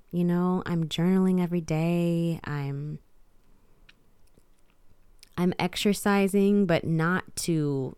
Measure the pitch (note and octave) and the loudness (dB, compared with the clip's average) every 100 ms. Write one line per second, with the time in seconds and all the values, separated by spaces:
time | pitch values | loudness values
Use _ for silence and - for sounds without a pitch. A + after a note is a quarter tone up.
0 | - F3 F3 F3 F3+ F#3 - E3+ D#3 - | -6 -2 2 2 2 0 -2 -2 -2 0
1 | F3 F#3+ F#3 F#3 F3 F3 D#3+ D#3 E3 F3 | 2 4 4 2 0 -2 -2 0 0 2
2 | E3+ E3+ E3+ E3 - D3 C#3 C#3 D3 D3+ | 0 0 0 -2 -6 -6 -6 -6 -8 -12
3 | - - - - - - - - - _ | -16 -20 -20 -20 -20 -20 -20 -20 -20 _
4 | _ _ - - _ _ _ _ - - | _ _ -20 -20 _ _ _ _ -20 -20
5 | - - - - F3+ - F3 - G#3 G3+ | -20 -20 -12 -2 0 0 -4 -2 -2 0
6 | G#3 G3+ G3 G3+ G3 G3+ F#3+ E3 - D#3+ | 2 2 2 2 2 2 2 2 0 0
7 | E3 F#3 - - - E3 D3 C#3 B2+ | 0 -2 -4 -8 -2 -2 0 -2 -4